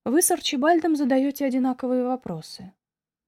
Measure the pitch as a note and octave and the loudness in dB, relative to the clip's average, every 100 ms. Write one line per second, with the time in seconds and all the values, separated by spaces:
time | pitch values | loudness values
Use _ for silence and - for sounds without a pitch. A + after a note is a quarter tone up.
0 | - C#4+ - F4 - C#4 D4 E4+ E4+ D4+ | 0 2 2 0 -2 0 4 4 4 2
1 | C#4 C4+ C#4 C#4 C#4 B3+ C4 B3+ B3 B3+ | 2 2 2 -2 -2 0 0 -2 -2 -2
2 | B3 B3+ - E3 - - F#3+ _ _ _ | -2 -4 -6 -10 -10 -18 -20 _ _ _
3 | _ _ | _ _